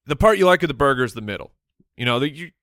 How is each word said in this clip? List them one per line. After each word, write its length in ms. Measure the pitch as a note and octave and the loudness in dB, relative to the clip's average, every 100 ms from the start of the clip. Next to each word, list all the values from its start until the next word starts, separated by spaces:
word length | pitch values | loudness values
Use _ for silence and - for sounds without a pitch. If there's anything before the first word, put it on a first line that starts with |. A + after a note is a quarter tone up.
| - | -8
the 80 | D3 | 0
part 220 | G#3+ G#3 | 2 4
you 80 | F#3 | 4
like 160 | F3+ | 4
of 60 | E3+ | 0
the 60 | |
burger 280 | A#2+ C#3+ B2+ | 0 0 0
is 100 | B2 | -2
the 60 | A2+ | -4
middle. 300 | G#2+ G2 - _ _ _ _ - | -10 -10 -12 _ _ _ _ -6
You 80 | |
know, 160 | B2 A#2+ | -4 -2
the, 100 | D3 | -4
you, 200 | C#3+ E3+ _ | -8 -20 _